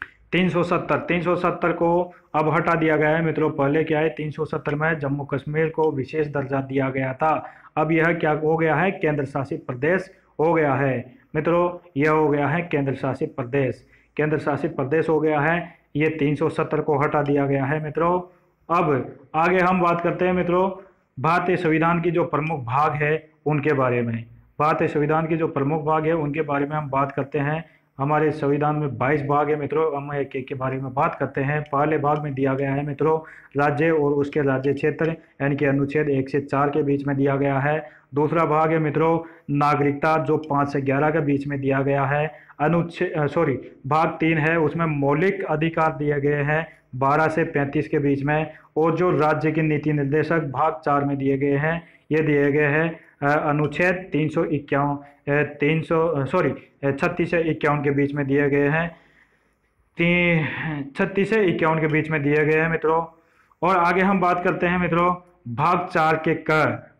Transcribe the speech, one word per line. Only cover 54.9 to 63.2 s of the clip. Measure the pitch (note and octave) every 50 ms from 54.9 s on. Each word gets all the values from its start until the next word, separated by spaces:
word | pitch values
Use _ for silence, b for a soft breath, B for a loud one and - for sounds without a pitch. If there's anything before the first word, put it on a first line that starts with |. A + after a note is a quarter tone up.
| C#3+ C#3+ B B B B B C#3+
अ, | C#3+ D3
तीन | D3 C#3+ - - D3 D3 D#3+ D#3+
सौ, | D#3 - E3+ D#3+ E3
अ, | E3+ D#3 C#3 C3+
sorry, | C3+ - F#3 D#3+ C3+ C3+ B B B _ _ C#3
अ, | C#3
छत्तीस | C3+ - F3+ F3 F3 - E3+ -
से | F3+ E3+
इक्यावन | E3 D#3+ D3 - - D3+ D3 D3 C3+
के | D3
बीच | C#3 C#3 C#3+ C#3 C#3+
में | D3 C#3+
दिए | C3+ C#3 C#3+ C#3+ C#3
गए | C#3+ C#3+ C#3+ C#3+
हैं, | D3+ D#3+ E3+ E3+ b b b b b b b b b b b b b b _ _ _ _ _ _ _ -
ती-, | E3+ F3 F3 F3 F3 F3 E3+ D#3+ D3 B2 - - C#3+ D#3 D3+ C#3+ C#3 - -
छत्तीस | - G3 - G3 G3 G3 G3
से | A3 A3 G3+
इक्यावन | F3 D#3 - E3 D#3+ D#3+ D#3+
के | D#3+
बीच | D3+ C#3+ D#3 D3 D#3
में | D#3 D3+
दिए | C#3 C#3+ D3 D3+ D3+
गए | D3+ D#3 D#3
हैं | D#3+ E3
मित्रों। | E3 D#3+ - D#3 E3 E3 E3 - b b